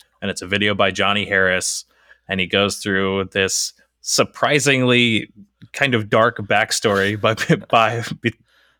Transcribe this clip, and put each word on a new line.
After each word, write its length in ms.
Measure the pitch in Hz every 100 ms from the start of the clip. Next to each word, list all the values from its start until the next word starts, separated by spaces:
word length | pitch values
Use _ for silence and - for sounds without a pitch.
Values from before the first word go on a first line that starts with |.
| _ -
And 100 | 101
it's 120 | 87
a 40 | 92
video 280 | 101 104
by 160 | 98 98
Johnny 340 | 95 98 101
Harris. 600 | 92 98 92 92 - - - _ _ _ -
And 120 | 95
he 60 | 90
goes 300 | 98 101 -
through 500 | 107 95 98 98 95
this 400 | 101 95 - - - _ _
surprisingly 1300 | - - 117 - 123 147 135 131 123 123 120 107 - 107 - _ -
kind 220 | - 139
of 140 | 120 104
dark 300 | 113 117 113
backstory 840 | 104 104 110 - 110 98 98 107
by, 140 | 110 113 - 147
<laughs> 140 | -
by, 320 | 117 110 117 - - 113 - _ _ _ _